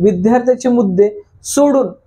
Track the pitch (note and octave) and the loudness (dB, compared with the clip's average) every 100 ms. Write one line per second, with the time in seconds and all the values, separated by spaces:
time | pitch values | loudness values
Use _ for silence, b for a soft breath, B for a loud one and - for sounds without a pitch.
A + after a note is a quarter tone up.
0 | G3 F3+ G#3 B3 B3 B3 B3+ A#3+ G3 F3+ | 0 0 0 0 0 -2 0 0 0 0
1 | G#3 - - _ - C#4 C#4+ C4+ G3 - | 0 -2 -18 _ -6 0 0 0 -2 -8